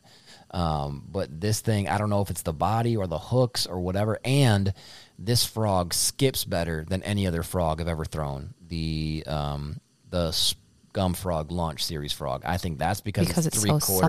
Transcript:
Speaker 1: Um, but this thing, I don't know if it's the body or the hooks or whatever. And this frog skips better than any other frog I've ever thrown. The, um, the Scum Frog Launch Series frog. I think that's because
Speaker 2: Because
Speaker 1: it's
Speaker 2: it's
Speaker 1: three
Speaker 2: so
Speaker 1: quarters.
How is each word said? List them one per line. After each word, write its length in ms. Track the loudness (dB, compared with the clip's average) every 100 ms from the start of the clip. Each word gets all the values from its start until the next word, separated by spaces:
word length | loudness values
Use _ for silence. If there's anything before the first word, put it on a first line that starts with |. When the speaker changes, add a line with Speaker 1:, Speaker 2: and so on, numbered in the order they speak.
| -18 -20 -20 -20 -8
Speaker 1:
Um, 520 | -2 0 0 -2 -6 -8
but 300 | -6 -6 -2
this 200 | -2 0
thing, 280 | 0 0 2
I 100 | 0
don't 120 | 2
know 100 | 0
if 80 | 0
it's 120 | -4
the 100 | -4
body 440 | 0 2 2 2 0
or 100 | 0
the 100 | -2
hooks 480 | 0 2 2 0 -4
or 140 | -2
whatever. 380 | 0 0 0 0
And 480 | 2 4 6 6 4 -2 -10 -20 -20 -10
this 240 | 0 2 2
frog 460 | 0 2 2 2
skips 500 | 0 0 2 2 2
better 400 | -2 0 0 -2 -2
than 140 | -4
any 220 | 0 0 2
other 160 | 0
frog 380 | 0 0 2 0
I've 80 | -2
ever 160 | -2 -4
thrown. 480 | -4 -4 -4 -10 -14 -8
The, 560 | -4 -2 -2 -2 -4 -4
um, 520 | -2 -2 -4 -6 -10 _ _ -6
the 240 | -2 0
Scum 840 | 0 0 -2 _ _ _ -2 0
Frog 380 | 0 -2 -2 -2
Launch 320 | -2 -2 -2
Series 280 | -4 -4 -6
frog. 300 | -4 -4 -4
I 120 | -2 -2
think 220 | -2 -2
that's 220 | -2 -2
because 280 | -2 0 2
Speaker 2:
Because 180 | 2 0
Speaker 1:
it's 100 | 0
Speaker 2:
it's 60 |
Speaker 1:
three 140 | 2 2
Speaker 2:
so 80 | 2
Speaker 1:
quarters. 220 | 2